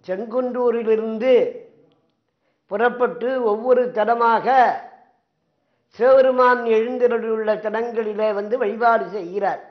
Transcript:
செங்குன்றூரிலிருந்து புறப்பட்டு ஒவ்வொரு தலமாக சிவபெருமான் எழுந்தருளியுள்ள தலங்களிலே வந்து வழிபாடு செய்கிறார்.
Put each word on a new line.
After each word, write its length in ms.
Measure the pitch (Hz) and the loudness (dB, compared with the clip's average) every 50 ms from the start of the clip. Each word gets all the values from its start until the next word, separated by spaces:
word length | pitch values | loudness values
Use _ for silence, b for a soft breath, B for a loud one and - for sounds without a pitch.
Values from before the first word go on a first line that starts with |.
| _ | _
செங்குன்றூரிலிருந்து 1300 | - 185 190 233 226 226 254 254 247 240 254 247 240 226 233 226 220 220 220 220 226 220 214 233 262 254 226 170 - - - - - _ _ _ _ _ _ _ _ _ _ _ _ _ _ _ _ _ _ _ _ | -8 -8 -8 -8 -4 -4 -4 -4 -2 -4 0 0 0 0 0 0 0 0 0 -2 -6 -6 -2 2 4 4 4 2 0 -6 -12 -20 -20 _ _ _ _ _ _ _ _ _ _ _ _ _ _ _ _ _ _ _ _
புறப்பட்டு 580 | 190 208 233 247 - 240 247 233 240 - 226 254 269 254 240 214 | -2 0 0 0 0 0 -2 -4 -2 -6 -4 -4 -2 -2 0 -2
ஒவ்வொரு 320 | 208 220 233 254 254 247 247 - - | -2 -2 2 2 2 2 2 0 -2
தலமாக 500 | 220 208 220 233 233 233 233 226 208 - 220 262 262 240 208 151 - - - - _ _ _ _ _ _ _ _ _ _ _ _ _ _ _ _ _ _ _ _ | -2 0 0 2 2 2 2 2 2 2 2 4 4 4 4 2 -4 -10 -16 -20 _ _ _ _ _ _ _ _ _ _ _ _ _ _ _ _ _ _ _ _
சிவபெருமான் 680 | - 226 262 262 269 254 262 254 254 254 247 247 240 233 233 220 | 0 4 6 6 6 6 4 4 4 4 4 4 2 0 0 0
எழுந்தருளியுள்ள 720 | 220 226 247 254 247 247 233 233 226 214 226 220 220 214 214 214 214 214 | 0 0 -2 -2 0 0 0 0 0 -2 -4 -4 -2 -2 -2 -4 -2 -4
தலங்களிலே 640 | 214 208 226 233 240 220 220 226 214 208 202 214 214 208 202 | -6 -4 -4 -6 -4 -4 -6 -6 -4 -4 -2 -2 -2 -2 -4
வந்து 160 | 208 208 233 269 | -4 -4 -4 -2
வழிபாடு 420 | 240 202 220 220 240 233 226 220 196 175 190 | -2 -4 -2 0 2 2 2 2 -2 -4 -8
செய்கிறார். 460 | 214 170 170 185 202 196 180 151 135 - - | -10 -10 -8 -6 -4 -4 -4 -4 -6 -12 -20